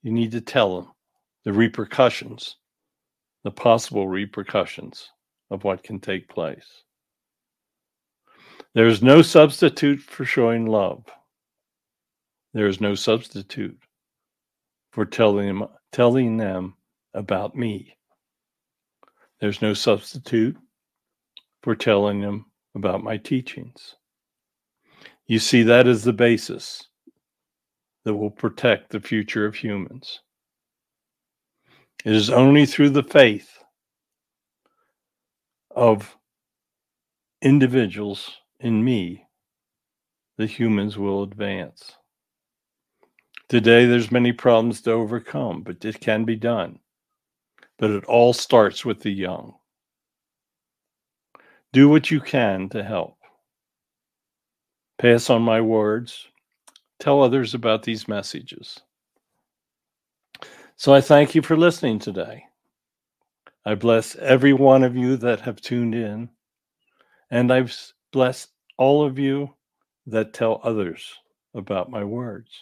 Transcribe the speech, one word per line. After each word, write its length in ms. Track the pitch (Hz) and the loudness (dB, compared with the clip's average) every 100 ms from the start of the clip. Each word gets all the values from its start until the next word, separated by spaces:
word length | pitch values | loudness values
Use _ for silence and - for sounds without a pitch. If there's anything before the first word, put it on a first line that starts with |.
you 100 | - | -4
need 200 | 113 113 | -4 -4
to 100 | 117 | -8
tell 340 | 113 135 104 90 | -6 -2 -2 -4
them 160 | 87 _ _ _ _ _ | -14 _ _ _ _ _
the 100 | - | -6
repercussions, 1040 | 101 113 - 104 - 123 - - 113 - - _ _ _ _ _ _ _ _ | 0 0 -2 -10 0 0 0 -16 -18 -20 -20 _ _ _ _ _ _ _ _
the 80 | 104 | -14
possible 560 | 101 123 113 - 104 95 | -2 4 4 2 -8 -6
repercussions 1000 | 92 104 104 95 104 87 - 80 - - _ _ _ _ | -8 -10 -14 -8 -6 -6 -12 -20 -20 -20 _ _ _ _
of 120 | 98 | -8
what 200 | 101 92 | -6 -8
can 160 | - 95 | -10 -14
take 300 | - 95 _ | -10 -10 _
place. 540 | - 80 - _ _ _ _ _ _ _ _ _ _ _ _ _ _ _ _ _ _ _ _ - | -10 -10 -10 _ _ _ _ _ _ _ _ _ _ _ _ _ _ _ _ _ _ _ _ -6
There 140 | 113 117 | 2 4
is 140 | 107 | 4
no 200 | 123 151 | 8 8
substitute 800 | 165 165 151 - 170 - 143 143 | 8 6 6 4 0 2 0 0
for 240 | - - 127 | -6 -12 -6
showing 400 | - 117 117 113 | 0 0 0 0
love. 400 | 107 92 - - - _ _ _ _ _ _ _ _ _ _ _ _ _ | 0 -2 -6 -18 -20 _ _ _ _ _ _ _ _ _ _ _ _ _
There 140 | 113 104 | -4 -2
is 140 | 92 | -2
no 120 | 104 | -4
substitute 840 | 98 - 113 - 98 95 - 104 - _ _ _ _ _ _ _ _ _ _ _ | -2 -2 -2 -4 -18 -16 -12 -12 -14 _ _ _ _ _ _ _ _ _ _ _
for 140 | - 104 | -8 -6
telling 420 | - 110 101 101 | 0 2 2 -4
them, 200 | 98 - _ _ | -6 -10 _ _
telling 460 | - 120 127 120 113 | 0 2 2 -2 -4
them 380 | 104 92 92 _ _ _ _ | -6 -8 -10 _ _ _ _
about 420 | - 101 95 101 131 | -14 -6 -6 -6 -8
me. 420 | 117 101 - _ _ _ _ _ _ _ _ _ _ _ _ _ _ _ | -8 -8 -16 _ _ _ _ _ _ _ _ _ _ _ _ _ _ _
There's 220 | 104 98 | -8 -4
no 120 | 107 | -4
substitute 840 | 101 - 101 - - - 117 117 160 _ _ _ _ _ _ _ _ _ _ | -2 -2 -2 -4 -20 -4 -2 -2 -6 _ _ _ _ _ _ _ _ _ _
for 140 | - 110 | -6 -4
telling 460 | - 101 104 101 | 0 0 0 -4
them 240 | 101 101 - _ _ - | -6 -10 -14 _ _ -8
about 280 | 98 107 | -6 -6
my 140 | - 107 | -8 -12
teachings. 800 | - 131 127 - - _ - _ _ _ _ _ _ _ _ _ _ _ - _ _ | -6 -8 -8 -18 -20 _ -20 _ _ _ _ _ _ _ _ _ _ _ -20 _ _
You 120 | 113 | -2
see, 240 | - 123 | 2 4
that 240 | 113 120 123 | 6 6 6
is 160 | 117 | 2
the 100 | 117 | 0
basis 760 | 107 120 113 - - - - - _ _ _ _ _ _ _ _ _ _ _ | 2 2 2 -4 -14 -16 -20 -20 _ _ _ _ _ _ _ _ _ _ _
that 120 | 110 104 | -8 -6
will 140 | 104 | -8
protect 640 | - 113 - 127 107 _ | -6 -8 -2 0 0 _
the 80 | 107 | -14
future 460 | - 113 104 113 104 | -6 -6 -6 -4 -6
of 100 | 104 | -6
humans. 680 | 117 101 90 127 - - _ _ _ _ _ _ _ _ _ _ _ _ _ _ _ _ _ _ | -10 -10 -12 -16 -20 -20 _ _ _ _ _ _ _ _ _ _ _ _ _ _ _ _ _ _
It 100 | 110 | 0
is 160 | 107 104 | 0 2
only 360 | 123 135 147 139 | 4 6 6 4
through 260 | - 143 | 2 2
the 120 | 139 | 2
faith 600 | 131 151 123 104 _ _ _ _ _ _ _ _ _ _ _ _ _ _ _ _ _ _ _ _ _ _ _ | 2 6 6 4 _ _ _ _ _ _ _ _ _ _ _ _ _ _ _ _ _ _ _ _ _ _ _
of 440 | - 117 107 101 _ _ _ _ _ _ _ _ _ _ _ _ _ | 0 2 2 -4 _ _ _ _ _ _ _ _ _ _ _ _ _
individuals 960 | 139 143 131 127 107 95 104 98 - - _ _ | 2 4 4 0 -2 -6 -10 -10 -16 -20 _ _
in 220 | 120 110 | -4 -2
me 420 | 120 117 90 - _ _ _ _ _ _ _ _ _ _ _ - | 0 -2 -4 -12 _ _ _ _ _ _ _ _ _ _ _ -8
that 120 | 107 | -8
humans 480 | - 117 104 104 101 | -2 -2 0 -4 -6
will 260 | 98 98 | -6 -4
advance. 720 | 98 101 101 95 87 _ - _ _ _ _ _ _ _ _ _ _ _ _ _ _ - _ | -8 -10 -10 -8 -12 _ -20 _ _ _ _ _ _ _ _ _ _ _ _ _ _ -20 _
Today, 360 | 120 110 117 123 | 2 6 6 6
there's 260 | 120 110 | 2 0
many 200 | 123 120 | 0 0
problems 500 | 117 127 113 117 107 | 0 2 2 2 -4
to 100 | - | -4
overcome, 720 | 113 107 117 - 151 123 80 | -2 -4 -8 -10 -8 -8 -10
but 200 | 101 90 | -12 -12
it 160 | 107 107 | -12 -8
can 240 | - 107 | -4 -4
be 120 | 113 113 | -2 -4
done. 440 | 117 113 85 - _ _ _ _ _ _ _ _ _ _ | -4 -4 -8 -12 _ _ _ _ _ _ _ _ _ _
But 140 | 107 | -4
it 140 | 104 - | -4 0
all 280 | 117 120 | 4 4
starts 520 | 120 - 123 104 - 127 | 2 2 4 4 0 -8
with 160 | 104 | -6
the 100 | 107 | -6
young. 440 | 98 92 87 - _ _ _ _ _ _ _ _ _ _ _ _ _ _ _ _ _ _ _ _ _ _ | -6 -8 -10 -16 _ _ _ _ _ _ _ _ _ _ _ _ _ _ _ _ _ _ _ _ _ _
Do 160 | 131 143 | 6 6
what 200 | 151 - | 6 2
you 120 | 151 | -6
can 480 | - 139 110 95 95 | -2 -2 -2 -4 -8
to 140 | 113 | -10
help. 340 | 98 101 - _ _ _ _ _ _ _ _ _ _ _ _ _ _ _ _ _ _ - | -8 -8 -8 _ _ _ _ _ _ _ _ _ _ _ _ _ _ _ _ _ _ -2
Pass 320 | 123 117 - | 2 2 2
on 120 | 117 | 0
my 180 | 117 113 | 2 0
words. 640 | 113 110 107 110 120 - - _ _ _ _ _ _ _ | 0 0 0 -4 -8 -20 -20 _ _ _ _ _ _ _
Tell 220 | - 143 | 0 2
others 320 | 131 135 117 | 4 2 -2
about 300 | 123 117 110 | -4 -2 -2
these 240 | 120 113 - | -4 -10 -8
messages. 720 | 104 98 - - - - - _ _ _ _ _ _ _ _ _ _ _ _ _ _ _ - - - _ _ | -10 -10 -16 -18 -20 -20 -20 _ _ _ _ _ _ _ _ _ _ _ _ _ _ _ -20 -20 -20 _ _
So 160 | - | 6
I 80 | 139 | 6
thank 340 | 131 147 147 160 | 8 4 6 0
you 60 | |
for 160 | - 160 | 0 2
listening 420 | 170 165 135 107 | 2 2 -4 -4
today. 460 | - 95 82 127 _ _ _ _ _ _ _ _ _ _ _ _ 104 | -6 -10 -12 -14 _ _ _ _ _ _ _ _ _ _ _ _ -8
I 100 | 104 | -2
bless 400 | 117 113 - - | 2 0 0 -12
every 380 | - 127 139 | 2 4 6
one 300 | 135 135 135 | 6 6 6
of 120 | 127 123 | 4 0
you 220 | 123 127 | -2 -2
that 240 | 120 110 | -2 -4
have 180 | - 104 | -6 -14
tuned 340 | - 123 117 | -8 -4 -4
in, 360 | 110 110 107 117 _ _ _ _ _ _ _ _ _ _ | -4 -8 -10 -14 _ _ _ _ _ _ _ _ _ _
and 220 | 120 123 | -2 2
I 100 | 127 | 0
s-, 320 | 123 - - _ _ | 0 -10 -20 _ _
bless 340 | 135 127 127 - _ _ - | -2 -2 -2 -18 _ _ 0
all 280 | 131 147 147 | 2 4 0
of 140 | 131 | -2
you 340 | 135 139 139 _ _ _ _ _ - | -4 -4 -8 _ _ _ _ _ -6
that 260 | 110 110 | -4 -4
tell 280 | - 117 110 | -4 -4 -2
others 500 | 117 110 92 80 - - _ _ _ | -4 -4 -6 -10 -18 -20 _ _ _
about 380 | 113 95 98 90 | -18 -8 -8 -8
my 140 | 120 101 | -10 -10
words. 460 | 117 120 101 _ - | -10 -10 -14 _ -20